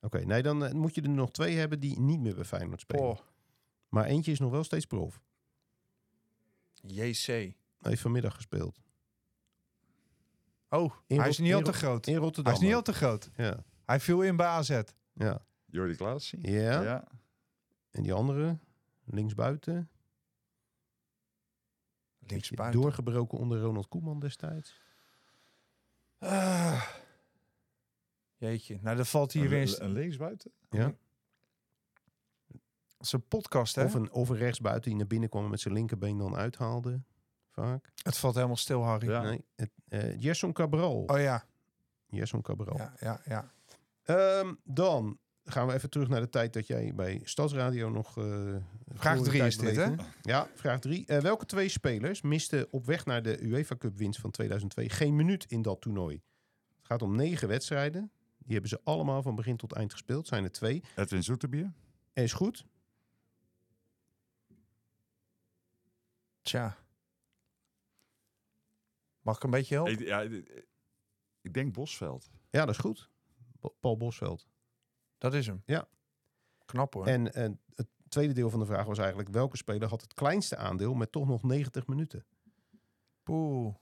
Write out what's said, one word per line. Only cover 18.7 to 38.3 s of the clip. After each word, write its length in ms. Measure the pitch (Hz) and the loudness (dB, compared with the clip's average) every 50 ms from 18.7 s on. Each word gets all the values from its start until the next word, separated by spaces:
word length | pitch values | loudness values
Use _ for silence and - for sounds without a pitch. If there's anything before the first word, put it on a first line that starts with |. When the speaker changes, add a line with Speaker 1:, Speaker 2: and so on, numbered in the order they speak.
| _ _ _ _ _ _ _ | _ _ _ _ _ _ _
Speaker 1:
linksbuiten. 840 | - 113 104 107 107 104 98 113 120 143 156 - - 165 175 175 160 _ _ _ _ _ _ _ _ _ _ _ _ _ _ _ _ _ _ _ _ _ _ _ _ _ _ _ _ _ _ _ _ _ _ _ _ _ _ _ _ _ _ _ _ _ _ | -6 -4 -2 -2 -2 0 0 0 0 0 -2 -4 -4 -4 -4 -4 -8 _ _ _ _ _ _ _ _ _ _ _ _ _ _ _ _ _ _ _ _ _ _ _ _ _ _ _ _ _ _ _ _ _ _ _ _ _ _ _ _ _ _ _ _ _ _
Speaker 2:
Linksbuiten. 640 | - 98 101 107 104 - - 113 110 120 117 117 | -12 -8 -6 -6 -6 -6 -6 -4 -2 2 2 4
Speaker 1:
Doorgebroken 560 | 131 147 139 - 123 120 117 123 120 117 - 127 | 4 4 0 -2 -4 -2 0 0 -2 -2 -4 -4
onder 220 | 123 120 120 110 | -2 -2 0 0
Ronald 280 | 110 113 110 104 98 - | 0 0 -2 -2 -4 -6
Koeman 320 | - 175 165 160 151 147 | -6 -8 -6 -6 -6 -6
destijds. 640 | 143 143 127 - - 156 160 156 151 - - - _ _ _ _ _ _ _ _ _ _ _ _ _ _ _ _ _ _ _ _ _ _ _ _ _ _ _ _ | -6 -6 -8 -6 -8 -8 -8 -8 -12 -14 -20 -20 _ _ _ _ _ _ _ _ _ _ _ _ _ _ _ _ _ _ _ _ _ _ _ _ _ _ _ _
Speaker 2:
Ah. 680 | - 185 196 196 190 185 185 175 170 170 151 123 113 - - - - - _ _ _ _ _ _ _ _ _ _ _ _ _ _ _ _ _ _ _ _ _ _ _ _ _ _ | -4 0 0 2 2 4 4 4 4 4 2 2 0 -4 -8 -16 -20 -20 _ _ _ _ _ _ _ _ _ _ _ _ _ _ _ _ _ _ _ _ _ _ _ _ _ _
Jeetje, 420 | 123 110 113 110 - - 107 95 | -4 -4 -4 -4 -6 -8 -12 -6
nou, 140 | 101 110 113 | -2 -2 0
dan 100 | 120 127 | 0 0
valt 260 | 120 - 151 143 139 | 2 2 2 2 2
hier 120 | - 156 143 | 2 2 2
Speaker 3:
Een 60 | 135 | 4
Speaker 2:
weer 100 | 139 143 | 4 2
Speaker 3:
li-, 60 | 139 | 2
Speaker 2:
eens 140 | - 196 - | 2 0 -2
Speaker 3:
een 120 | - 98 | -2 -2
linksbuiten? 600 | 95 113 151 175 160 127 151 165 220 196 - - _ _ _ _ | -2 -2 -2 -4 -4 -6 -8 -8 -10 -12 -16 -20 _ _ _ _
Speaker 1:
Ja. 240 | - 107 113 143 147 - _ _ _ _ _ _ _ _ _ _ _ _ _ _ _ _ _ _ _ _ _ _ _ _ _ _ _ _ _ _ - - _ _ _ _ _ _ _ _ | 0 2 2 2 0 -4 _ _ _ _ _ _ _ _ _ _ _ _ _ _ _ _ _ _ _ _ _ _ _ _ _ _ _ _ _ _ -20 -20 _ _ _ _ _ _ _ _
Speaker 2:
Dat 80 | - | -8
is 60 | - | -2
een 160 | - 131 - _ | -2 -2 -2 _
podcast, 480 | - 226 202 - - 143 120 110 - | -2 -2 -2 2 2 2 2 2 2
hè? 80 | - 131 | 2 2
Speaker 1:
Of 80 | 110 107 | 2 4
een, 180 | 127 110 104 | 2 0 0
of 180 | - 123 123 123 | 0 0 0 0
een 80 | 131 107 | 2 0
rechtsbuiten 520 | 120 123 120 - 113 104 110 113 117 120 | 0 0 0 0 0 0 0 0 0 -2
die 100 | 107 104 | 0 0
naar 80 | 104 98 | 0 0
binnen 220 | 110 113 113 113 | 0 0 0 0
kwam 140 | - 104 104 | -2 -2 -2
en 60 | 104 | -2
met 100 | 101 104 | -4 -4
zijn 140 | - - 95 | -2 -2 0
linkerbeen 440 | 107 113 107 120 98 98 101 104 101 | 0 0 0 -2 -2 -2 -2 -2 -2
dan 180 | 101 95 95 | -2 -2 -2
uithaalde. 680 | 90 98 120 120 - 127 113 117 120 120 123 123 131 131 _ _ _ _ _ _ _ _ _ | -2 -2 -4 -4 -4 -4 -4 -2 -4 -4 -4 -4 -6 -6 _ _ _ _ _ _ _ _ _
Vaak. 420 | _ - 101 117 127 131 _ - _ - - | _ -4 -4 -2 -2 -4 _ -12 _ -12 -6
Speaker 2:
Het 140 | 185 - - | -4 -4 0
valt 180 | - 131 | 2 2